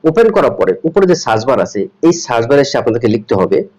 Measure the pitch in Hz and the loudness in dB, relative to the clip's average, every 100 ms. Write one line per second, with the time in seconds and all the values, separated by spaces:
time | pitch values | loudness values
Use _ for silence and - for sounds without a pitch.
0 | - 220 226 208 135 101 95 92 160 196 | 0 2 2 2 0 0 -2 -2 0 2
1 | 190 175 - 110 117 117 90 104 95 _ | 2 0 0 -2 0 -2 -2 -4 -8 _
2 | 165 170 - 120 117 143 135 127 120 113 | 0 0 -2 -4 2 2 2 -2 -2 -2
3 | 117 107 - 101 92 98 202 | 0 -2 -2 -2 0 0 -4